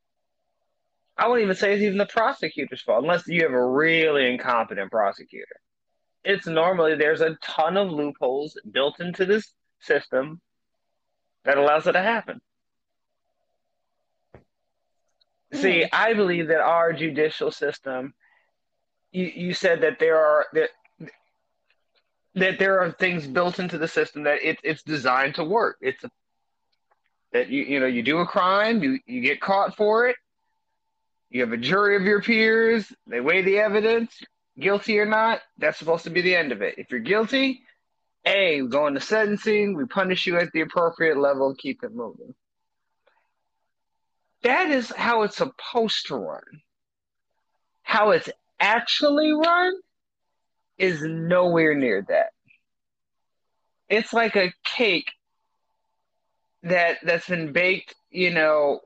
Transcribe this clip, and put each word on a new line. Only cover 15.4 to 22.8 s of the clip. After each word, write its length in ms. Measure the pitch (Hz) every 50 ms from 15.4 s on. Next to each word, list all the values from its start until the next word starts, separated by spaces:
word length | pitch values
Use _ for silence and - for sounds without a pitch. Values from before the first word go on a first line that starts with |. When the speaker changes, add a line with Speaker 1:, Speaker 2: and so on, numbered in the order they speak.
| _ _
Speaker 1:
See, 300 | - 277 196 190 175 170
Speaker 2:
Hmm. 60 | - -
Speaker 1:
I 220 | - 175 208 226 226
believe 340 | 208 202 180 175 170 165 151
that 120 | 165 156
our 320 | - 147 170 170 170 170
judicial 600 | 160 139 160 160 139 151 151 156 - - 147 151
system, 600 | - - 151 143 147 - - 135 127 127 131 143 - _ _ _ _ _ _ _ _ _ _ _ _ _ _ _ _ _ _ _
you, 180 | - 180 180 160 -
you 200 | - 175 180 165
said 280 | - - 180 170 160
that 160 | 160 151 131 -
there 180 | 160 160 160 156
are, 280 | 156 151 151 151 - -
that, 180 | 147 156 151 - - _ _ _ _ - 160 - - _ _ _ _ _ _ _ _ _ _ _ _ _ _ _ _ _ _ _ _ _ _ _ -
that 240 | 185 190 190 180 -
there 220 | 190 190 190 190